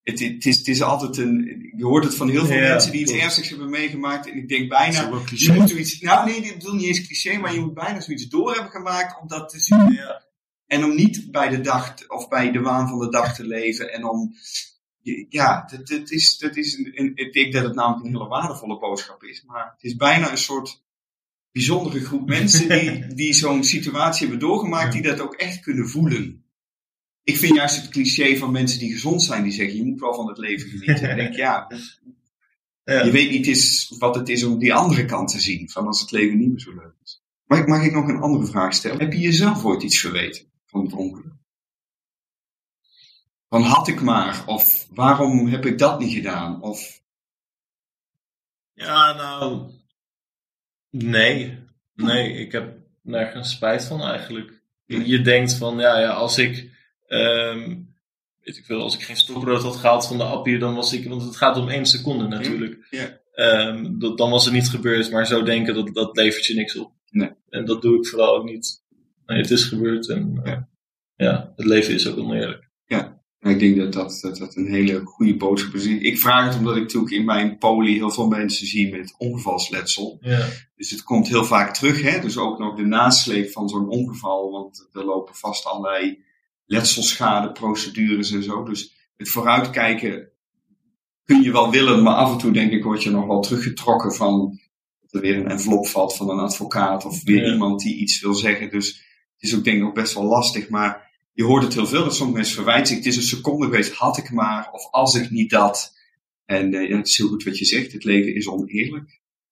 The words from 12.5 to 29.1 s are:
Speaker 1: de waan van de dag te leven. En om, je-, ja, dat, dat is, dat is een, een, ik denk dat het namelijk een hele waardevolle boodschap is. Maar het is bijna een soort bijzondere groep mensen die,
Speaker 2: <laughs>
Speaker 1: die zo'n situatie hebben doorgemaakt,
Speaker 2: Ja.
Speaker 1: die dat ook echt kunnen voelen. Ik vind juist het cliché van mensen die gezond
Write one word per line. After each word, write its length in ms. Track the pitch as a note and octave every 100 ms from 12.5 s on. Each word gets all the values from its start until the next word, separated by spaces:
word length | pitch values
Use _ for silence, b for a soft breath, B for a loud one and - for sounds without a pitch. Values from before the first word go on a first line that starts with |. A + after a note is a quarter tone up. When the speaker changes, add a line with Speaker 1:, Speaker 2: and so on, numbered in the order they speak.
Speaker 1:
de 80 | A#2+
waan 280 | B2+ B2+ B2+
van 100 | B2
de 100 | A#2
dag 260 | A#2+ A#2+
te 100 | A#2+ A2+
leven. 460 | A2+ A2+ A2+ -
En 120 | A2+ A#2
om, 260 | A2+ A2 B B B B _ _ _
je-, 240 | B2+ - -
ja, 360 | D3 C3+ - -
dat, 160 | C3 C3
dat 240 | D3 D3
is, 280 | D#3+ - -
dat 180 | D3+ D3+
is 200 | D3 C3+
een, 140 | C3
een, 180 | C3+ C3+ C3+
ik 160 | C3
denk 200 | C#3 C3+
dat 120 | C3
het 100 | B2
namelijk 300 | A#2 A#2+ A#2 A#2+
een 60 |
hele 160 | B2 G#2+
waardevolle 500 | C3 E3+ - A2 G#2
boodschap 440 | G#2 G2 - -
is. 200 | - - -
Maar 260 | A#2+ -
het 100 | _
is 140 | B2 A#2+
bijna 340 | C#3+ E3 D#3
een 80 | C3
soort 460 | - C3+ C3 - _ _ _ _ _ _ _
bijzondere 480 | B2+ B2 F3 D3+ C3+
groep 240 | - C#3+ -
mensen 400 | D#3 G3+ D#3+ E3
die, 380 | D#3+ D#3 B2+ -
Speaker 2:
<laughs> 160 | C3
Speaker 1:
die 100 | D3+
zo'n 320 | C#3+ D3+ C#3
situatie 600 | C3+ D3+ D3 D3 D#3+ D#3+ C#3+
hebben 180 | A#2+ D3+
doorgemaakt, 460 | G3+ F3 E3 D#3+
Speaker 2:
Ja. 60 | -
Speaker 1:
die 100 | D#3
dat 100 | C#3+
ook 140 | C#3
echt 260 | - F3+ -
kunnen 280 | - B2+ -
voelen. 520 | D3 D#3 A#2 F#2+ - _ _ _ _ _ _ _ _
Ik 140 | - C#3
vind 180 | -
juist 220 | D3+ C#3+ D3
het 120 | -
cliché 480 | C#3+ B2+ - C#3 C3+
van 160 | C3
mensen 260 | B2+ B2+ -
die 140 | A#2
gezond 300 | A2 D3+